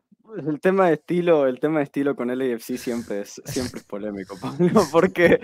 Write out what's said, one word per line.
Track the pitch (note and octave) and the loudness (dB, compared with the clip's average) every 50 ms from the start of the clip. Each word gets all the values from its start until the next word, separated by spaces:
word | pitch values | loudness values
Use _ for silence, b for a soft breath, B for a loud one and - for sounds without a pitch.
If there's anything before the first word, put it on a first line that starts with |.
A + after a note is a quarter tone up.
| _ _ _ _ | _ _ _ _
Pues | _ - A3 F#3 C3+ | _ -14 -12 -8 -6
el | D#3 D3+ C#3 | -6 -4 0
tema | - F#3 F#3 G3 F#3+ F3 | 0 2 2 4 4 4
de | D#3 | 2
estilo, | D3+ - - F3 F3 F3 F3 E3 D3+ C#3 C3 | 0 -2 -2 -2 0 2 4 4 4 4 2
el | B2+ B2+ | 0 0
tema | - D3 D#3+ D#3 | -2 0 0 0
de | C#3 | -2
estilo | - - C#3+ C#3 C#3+ C3+ | -2 -4 -2 -2 -2 -2
con | A2+ B2 B2 | -2 -4 -4
el | B2+ B2+ | -4 -2
A | C3+ | -2
F | B2+ A#2 A2+ | -2 -2 -4
C | - - B2+ A#2+ | -6 -8 -8 -6
siempre | - B2+ A#2 A#2+ A2+ - G#2+ G2+ | -6 -6 -6 -6 -6 -6 -8 -8
es, | G2+ - - - - | -8 -10 -14 -16 -14
siempre | - - C#3 B2 A#2 - A2+ | -8 -6 -6 -6 -6 -8 -12
es | - | -14
polémico, | _ - G2 G#2 G#2+ G#2 G2 F#2+ - G2 F#2+ | _ -10 -8 -8 -8 -8 -8 -10 -12 -12 -10
<laughs> | |
Pablo, | - B2+ C3+ C#3 F3 F3+ - G#3+ F3+ - | -10 -8 -2 0 0 2 4 2 2 4
porque, | D#3 E3 E3 F#3+ F#3 F3 F3 - - - | 4 4 4 4 4 4 4 6 6 4